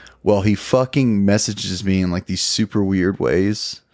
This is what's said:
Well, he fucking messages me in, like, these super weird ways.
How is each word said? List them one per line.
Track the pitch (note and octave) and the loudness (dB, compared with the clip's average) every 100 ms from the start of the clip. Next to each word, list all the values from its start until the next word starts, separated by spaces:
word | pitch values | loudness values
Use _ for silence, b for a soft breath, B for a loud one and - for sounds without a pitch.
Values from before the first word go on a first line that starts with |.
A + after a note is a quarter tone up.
| B B | B B
Well, | - G2+ | 0 2
he | G2+ G2+ | 2 0
fucking | - B2+ B2+ C#3+ B2+ G#2 G2 | 0 0 2 0 2 2 2
messages | G#2 - G#2 G2 F#2 | 2 0 -6 -6 -4
me | G2 F#2+ | -2 0
in, | F2+ | 0
like, | F2 - | -2 -4
these | F#2 | -4
super | - - A2 G#2+ | -2 -2 -2 0
weird | G2 G2 F2+ F#2 | 0 0 0 0
ways. | B1 D#2+ G2 G#2+ - - _ | 0 2 0 -2 -8 -12 _